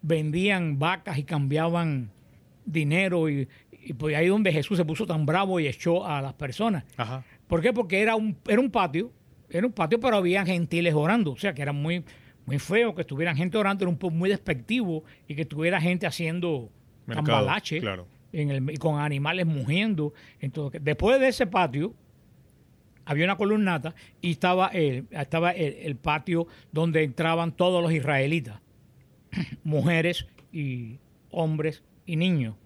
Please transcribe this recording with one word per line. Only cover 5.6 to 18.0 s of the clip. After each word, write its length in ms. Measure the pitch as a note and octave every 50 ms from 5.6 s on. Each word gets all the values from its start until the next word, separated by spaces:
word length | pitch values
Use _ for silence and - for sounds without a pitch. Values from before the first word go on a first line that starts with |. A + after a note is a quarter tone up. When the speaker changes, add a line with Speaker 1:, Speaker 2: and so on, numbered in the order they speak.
| D#3
Speaker 1:
echó 400 | C#3 B2 - - E3 E3+ F3+ G3
a 140 | F3+ D3+ C#3+ C3+
las 120 | C3+ -
personas. 500 | - D3 C3+ A#2+ - G#3+ A#3 G#3 E3+ - - - -
Speaker 2:
Ajá. 260 | A#2+ G#2+ B2+ C3 B2 - - - _
Speaker 1:
¿Por 140 | _ F3 E3
qué? 120 | D#3+ A#3+ A#3+
Porque 280 | A#3 A#3 E3+ F#3+ G3
era 140 | G#3 A3 A3+
un, 200 | A3 A3 A3 F3 - _ -
era 120 | G#3 A3
un 100 | C4 C4
patio, 400 | - A3+ F#3+ E3+ C3 E3 G#3+ A#3+ - _ _ _ - - _ _
era 160 | - E3 G3+
un 60 | B3+ G#3+
patio, 260 | - E3+ D3+ F#3+ A#3
pero 160 | A3+ C4 A3+
había 280 | G3+ F#3 F3 F3+ G3 G3
gentiles 480 | E3+ F#3+ F3 E3+ C#3 - E3+ E3+ F3 D#3
orando, 380 | D3+ D3 E3 G#3 A#3+ G#3 D3+ B2+
o 40 |
sea, 160 | - - G3+ D#3
que 80 | C3 C#3+
era 100 | C#3 D3
muy, 300 | C#3+ C#3+ D#3+ F3 F3+ - - - - - - _ _ -
muy 120 | - C3 C#3+
feo 360 | - - F3+ A3 A#3+ A3+ F3
que 80 | F3 E3
estuvieran 340 | - C#3+ C3+ E3 F3 D#3+
gente 220 | C3+ E3+ F#3 D3+ A3
orando, 260 | G#3 G3 G3 G3 F#3+
era 60 | F3+
un 80 | F3 C#3
po-, 120 | F#3+ F3+
muy 200 | D#3+ E3 F3 F#3+
despectivo 760 | G3+ F#3+ - - E3 B2+ A2+ - A3 B3+ A#3 F3+ E3 D#3 D#3 - - _ _ _
y 60 | D3+
que 100 | C#3+ D#3+
tuviera 360 | - - D3 D#3+ E3+ F#3 F#3
gente 260 | D#3 F3 F3+ F3+ F3+
haciendo 640 | E3+ C3+ - E3+ D#3+ E3 F3+ F3 F3 D#3 C3 A#2 G#2 - _ _ - _ - _
Speaker 2:
Mercado, 200 | - A#2 - D3+
Speaker 1:
cambalache 540 | D3+ A2+ A2+ G#2 A2+ D#3 G#3 - - D#3 C3+
Speaker 2:
claro. 260 | B2 G#2+ F#2+ F2+